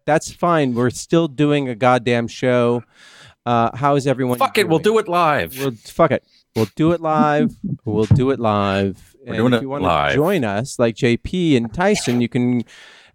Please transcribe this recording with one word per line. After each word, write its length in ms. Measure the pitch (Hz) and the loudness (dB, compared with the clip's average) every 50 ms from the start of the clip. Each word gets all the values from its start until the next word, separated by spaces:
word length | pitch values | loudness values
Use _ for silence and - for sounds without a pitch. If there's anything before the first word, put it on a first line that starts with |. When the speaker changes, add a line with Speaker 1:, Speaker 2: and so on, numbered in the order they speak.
| - | -4
Speaker 1:
that's 260 | - 147 160 - - | 0 0 0 -2 -4
fine. 420 | - - - 175 170 160 143 127 120 | -8 -4 0 0 2 2 2 0 0
We're 160 | 117 123 127 | 0 0 -2
still 360 | - - - - 170 165 170 | -2 -4 -6 0 0 2 0
doing 420 | 156 131 120 147 147 147 147 139 127 | 0 0 0 0 2 2 0 -2 -4
a 60 | 120 | -4
goddamn 540 | 101 127 123 127 123 110 123 120 117 117 113 | 0 2 2 2 2 2 0 0 0 -2 -4
show. 560 | - - - 127 123 123 120 120 120 123 - _ _ _ - - - - - - - _ - | -6 -4 -2 0 2 2 2 2 0 -2 -4 _ _ _ -20 -20 -20 -20 -20 -20 -20 _ -4
Uh, 300 | 120 120 117 117 - - | -2 0 2 0 0 -2
how 200 | 113 139 143 143 | -2 0 0 0
is 100 | 143 127 | 0 0
everyone 320 | 143 127 120 135 123 123 123 | -2 -2 -2 -2 -2 0 0
Speaker 2:
Fuck 200 | - - - 220 | -2 0 0 0
it, 100 | 196 170 | 0 2
we'll 100 | 160 156 | 0 2
Speaker 1:
doing? 180 | 156 214 226 | 2 2 2
Speaker 2:
do 20 | 220 | 2
it 80 | 208 180 | 0 0
live. 500 | 170 175 170 156 147 120 85 82 - 131 | 0 0 2 2 2 0 -2 -4 -6 -6
Speaker 1:
We'll, 140 | 139 139 | -6 -6
fuck 400 | 117 107 - - - - 175 - | -6 -8 -16 -12 -2 0 0 2
it. 120 | 127 - _ _ _ _ _ _ - | 2 -2 _ _ _ _ _ _ -2
We'll 140 | 110 110 - _ | -2 -2 -2 _
do 160 | - 151 160 | -2 0 0
it 80 | 175 165 | 0 0
live. 540 | 165 156 156 151 151 151 147 151 151 - - - - 185 | -2 -2 0 2 2 2 2 2 0 0 -2 -6 -10 -10
Speaker 2:
<laughs> 140 | 135 - - | -10 -8 -6
Speaker 1:
We'll 200 | 113 107 107 110 | -4 -2 -2 2
do 260 | - - - 123 135 | 4 4 4 4 2
it 80 | 135 110 | 0 0
live. 760 | 120 110 104 104 101 101 98 98 98 98 90 - - _ _ _ | 0 0 0 2 0 0 0 0 0 -2 -4 -8 -16 _ _ _
Speaker 2:
We're 80 | - 120 | -12 -8
Speaker 1:
And 80 | 113 | -4
Speaker 2:
doing 160 | 110 113 127 123 | 0 0 2 2
Speaker 1:
if 40 | 113 | 0
Speaker 2:
it 40 | |
Speaker 1:
you 60 | 131 131 | -2 -4
wanna 140 | 139 143 - | -6 -4 0
Speaker 2:
live. 300 | 90 82 76 73 71 69 | 0 0 2 2 2 2
Speaker 1:
join 300 | 139 147 175 202 170 120 | 2 2 2 0 0 -2
us, 340 | 104 98 104 123 - - - | -2 -2 -4 -6 -6 -2 -2
like 160 | 120 117 113 | 0 0 0
J 220 | - 139 120 117 | 0 0 0 0
P 400 | - - - - 185 175 160 143 | 0 -4 -6 -4 -2 0 2 2
and 160 | 120 117 113 | 2 0 -2
Tyson, 480 | - 165 185 202 214 - - - 123 123 | -4 -2 0 0 0 0 0 -2 0 0
you 80 | 120 113 | 0 0
can, 360 | - 123 123 123 123 120 110 - - - - - - - - _ | 0 0 0 0 0 -2 -4 -6 -14 -20 -20 -20 -20 -20 -20 _